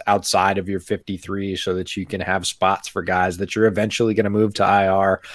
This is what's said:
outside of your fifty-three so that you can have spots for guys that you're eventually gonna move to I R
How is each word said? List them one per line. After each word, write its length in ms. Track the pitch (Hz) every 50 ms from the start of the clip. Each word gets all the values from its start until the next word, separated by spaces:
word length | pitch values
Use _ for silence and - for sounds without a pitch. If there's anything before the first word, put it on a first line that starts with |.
| -
outside 500 | 104 101 101 - - - 95 92 98 98
of 100 | 98 87
your 120 | 95 98 90
fifty-three 760 | - - 107 - - - 95 90 - - 98 101 98 98 92
so 200 | - - 98 90
that 200 | 92 90 - -
you 80 | 101 90
can 120 | - 101 95
have 280 | - 90 92 95 85
spots 400 | - - - 98 95 98 - -
for 160 | - - 98 85
guys 340 | 92 92 90 90 92 85
that 180 | 90 98 - -
you're 120 | 110 110
eventually 480 | 110 92 104 107 107 - - 117 110 107
gonna 160 | 113 104 101
move 240 | 101 107 110 104 104
to 80 | - 98
I 240 | 95 101 101 98
R 340 | 95 95 98 98 98 92 - - -